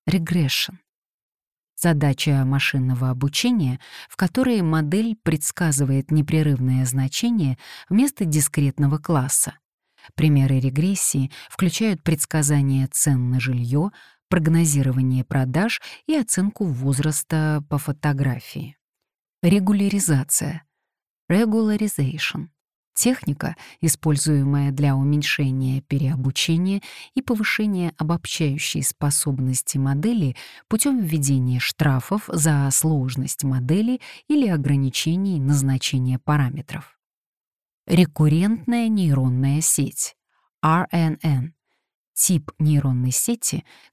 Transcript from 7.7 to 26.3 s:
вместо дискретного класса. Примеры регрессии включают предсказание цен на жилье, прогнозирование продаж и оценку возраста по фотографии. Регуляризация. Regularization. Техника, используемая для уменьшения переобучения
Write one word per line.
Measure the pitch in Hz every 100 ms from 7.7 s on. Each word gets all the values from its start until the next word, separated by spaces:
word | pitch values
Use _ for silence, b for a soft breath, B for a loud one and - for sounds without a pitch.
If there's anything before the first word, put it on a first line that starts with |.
| B B
вместо | 202 277 -
дискретного | 170 151 - - 143 - 143 151
класса. | - 156 135 - - - _ _ B B B
Примеры | - 156 143 135 131
регрессии | 131 135 180 196 - 139 135 B B
включают | - 185 - 220 180
предсказание | - 156 - 160 147 147 139 135 135
цен | - 151 131 123
на | 127
жилье, | 123 123 120 143 190 B B B _
прогнозирование | 185 156 165 165 143 131 127 131 131
продаж | - 139 131 139 220 - B B -
и | 311
оценку | 220 - 202 - 196
возраста | 123 135 135 151 147 - 160 156 151 147
по | 147
фотографии. | 147 139 151 139 131 120 - - - - _ _ _ _ _ _
Регуляризация. | 175 202 190 208 202 196 170 143 139 - 143 165 - _ _ _ _ _ -
Regularization. | 180 226 220 214 208 214 - 135 156 - - 160 _ _ _ _
Техника, | - 240 254 - 143 - 160 B B
используемая | 165 - 160 147 156 147 139 143 139
для | 135 143 135
уменьшения | 139 147 143 - 135 131 131 135
переобучения | - 143 135 147 131